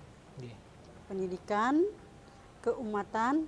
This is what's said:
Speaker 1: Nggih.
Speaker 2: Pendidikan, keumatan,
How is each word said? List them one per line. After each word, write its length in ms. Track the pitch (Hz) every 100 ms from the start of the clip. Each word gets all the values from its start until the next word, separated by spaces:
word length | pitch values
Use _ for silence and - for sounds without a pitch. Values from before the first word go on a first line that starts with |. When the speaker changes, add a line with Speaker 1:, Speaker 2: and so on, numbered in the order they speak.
| 147 - - -
Speaker 1:
Nggih. 200 | 120 107 - - - - -
Speaker 2:
Pendidikan, 680 | 190 185 180 - 208 240 302 403 415 - - - - - -
keumatan, 880 | 233 233 214 208 202 220 240 302